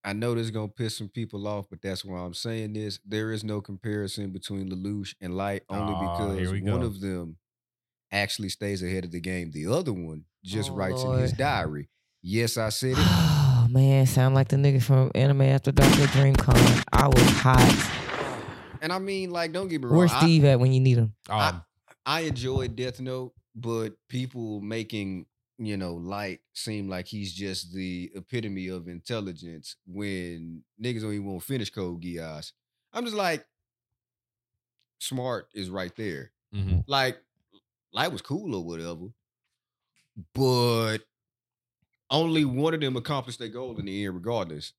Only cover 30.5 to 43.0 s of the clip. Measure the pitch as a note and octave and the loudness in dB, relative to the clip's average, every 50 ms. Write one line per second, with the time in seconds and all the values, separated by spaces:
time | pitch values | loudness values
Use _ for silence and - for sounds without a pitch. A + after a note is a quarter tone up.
30.5 | E2 D#2+ _ _ _ _ A2 B2+ B2 A2+ G#2+ G#2+ G#2 G#2 G2+ G2 F#2+ F2 - - | -16 -18 _ _ _ _ -8 -8 -6 -6 -6 -6 -6 -6 -6 -8 -10 -10 -8 -6
31.5 | C3+ B2+ G#2+ - _ G#2+ F#2+ F2+ F2 E2+ E2 F2 E2+ E2 E2 D#2+ D#2 D2+ D#2 - | -6 -6 -6 -6 _ -8 -6 -6 -8 -10 -10 -10 -10 -10 -10 -12 -12 -14 -16 -18
32.5 | _ _ _ _ _ _ _ _ _ A3 A#3+ A#3+ G#3+ G#3 G3 F3 D#3+ - - _ | _ _ _ _ _ _ _ _ _ -8 -8 -6 -4 -2 -2 -2 -2 -2 -6 _
33.5 | _ _ _ _ _ _ _ _ _ _ _ _ _ _ _ _ _ _ _ _ | _ _ _ _ _ _ _ _ _ _ _ _ _ _ _ _ _ _ _ _
34.5 | _ _ _ _ _ _ _ _ _ _ - - C3+ C3 B2 C3 A#2+ G2+ - _ | _ _ _ _ _ _ _ _ _ _ -12 -8 -8 -6 -4 -4 -6 -6 -8 _
35.5 | _ G#2+ F#2+ F#2 F#2 G2 F#2 F2+ - - A2 G2+ E2 C#2 C2+ - _ _ _ _ | _ -10 -10 -8 -6 -6 -8 -8 -8 -8 -8 -6 -6 -8 -12 -16 _ _ _ _
36.5 | - G#2 G2 - F2+ F2+ - - C#3 C#3 C3 B2+ A#2+ - _ _ _ _ _ _ | -6 -4 -2 0 0 0 0 0 0 2 2 0 -2 -6 _ _ _ _ _ _
37.5 | _ _ _ _ _ _ _ _ - G#2+ C#3+ F3 D3 G2 - - C3+ F#3 G#3+ F3+ | _ _ _ _ _ _ _ _ -4 -2 -2 -2 -2 -8 -8 -6 -6 -6 -4 -4
38.5 | A#2 F#2+ E2+ E2+ E2+ E2 E2 E2+ E2+ D#2+ F2 G#2+ A#2 _ _ _ _ _ _ _ | -6 -4 -6 -6 -8 -8 -8 -8 -8 -10 -12 -16 -16 _ _ _ _ _ _ _
39.5 | _ _ _ _ _ _ _ _ _ _ _ _ _ G#2+ E2+ _ _ B2+ C3+ C3 | _ _ _ _ _ _ _ _ _ _ _ _ _ -18 -18 _ _ 0 2 2
40.5 | B2+ B2 A#2+ A#2+ A#2 A2+ A2+ A2 A2 A2 - _ _ _ _ _ _ _ _ _ | 4 4 2 2 2 2 0 0 -2 -4 -8 _ _ _ _ _ _ _ _ _
41.5 | _ _ _ _ _ _ _ _ _ _ _ _ C3 D3+ E3 E3 D#3+ D#3+ D3+ C3+ | _ _ _ _ _ _ _ _ _ _ _ _ 2 2 2 4 2 2 2 2
42.5 | B2 B2+ D3 D#3+ E3 D#3 D3 C3+ C3 A#2+ | 2 2 2 2 0 0 -2 -2 -2 -4